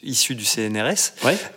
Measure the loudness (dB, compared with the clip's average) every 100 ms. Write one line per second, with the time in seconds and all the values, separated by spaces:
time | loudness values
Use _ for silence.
0 | -4 0 0 0 -2 0 0 0 0 2
1 | 0 0 2 2 -2